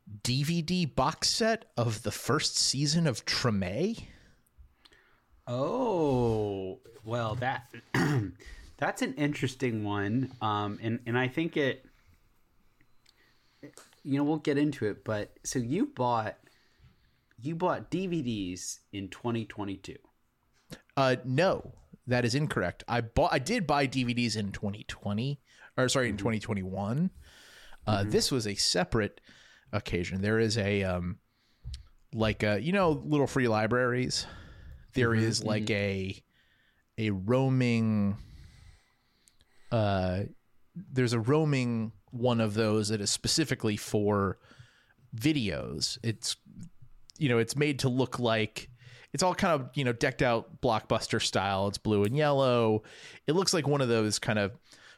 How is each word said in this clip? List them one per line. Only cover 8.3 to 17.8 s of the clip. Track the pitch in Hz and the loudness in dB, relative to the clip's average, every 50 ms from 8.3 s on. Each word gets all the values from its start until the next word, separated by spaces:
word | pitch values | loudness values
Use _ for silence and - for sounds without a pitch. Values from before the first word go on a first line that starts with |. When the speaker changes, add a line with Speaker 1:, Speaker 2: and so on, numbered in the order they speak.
| - - - - - - - - - - | -6 -12 -18 -18 -18 -18 -18 -16 -8 -4
Speaker 2:
that's | 143 175 208 - | -2 -2 -2 -2
an | 254 240 262 | -4 -4 -2
interesting | - 147 143 143 - - 147 - - 139 123 113 107 104 | -2 -2 -2 -2 -2 -4 -4 -4 -2 -4 -2 -2 -2 -2
one. | 101 101 104 98 101 110 131 131 127 - - | -2 -2 -2 0 0 0 0 -2 -2 -6 -4
Um, | 107 107 104 104 104 101 104 87 | -2 0 0 0 -2 -4 -6 -4
and, | 104 113 117 120 - | -4 -4 -4 -4 -4
and | 117 113 123 | -2 -2 0
I | 127 127 | 0 -2
think | - 165 165 170 - | -2 -2 -4 -2 0
it, | 160 143 131 - - - - _ _ _ _ - _ _ _ _ _ _ _ _ _ _ _ _ _ _ _ _ - _ _ _ _ _ _ _ _ _ _ _ - - 143 - - - - _ _ - | 0 0 0 -2 -4 -10 -20 _ _ _ _ -20 _ _ _ _ _ _ _ _ _ _ _ _ _ _ _ _ -20 _ _ _ _ _ _ _ _ _ _ _ -20 -20 -20 -20 -20 -20 -20 _ _ -4
you | 143 131 139 | 0 2 2
know, | 147 | 2
we'll | 147 160 156 | 2 2 0
get | - 151 143 139 | 2 2 2 4
into | 147 151 - - 113 104 | 4 2 2 0 -2 -2
it, | 95 - - | -4 -4 -4
but | - 110 104 101 - - - - | -4 -4 -4 -4 -6 -10 -12 -10
so | - - 131 | -6 -4 -2
you | 120 117 139 196 285 | -2 0 0 0 -2
bought, | 294 - - 127 120 120 113 107 104 - - _ - _ _ _ _ _ _ - - _ _ _ _ _ _ _ _ _ - | -2 -2 -2 0 0 2 0 0 -2 -6 -10 _ -20 _ _ _ _ _ _ -20 -20 _ _ _ _ _ _ _ _ _ -10
you | 110 147 165 | -8 -6 -4
bought | 165 180 180 147 98 | -2 0 0 0 -2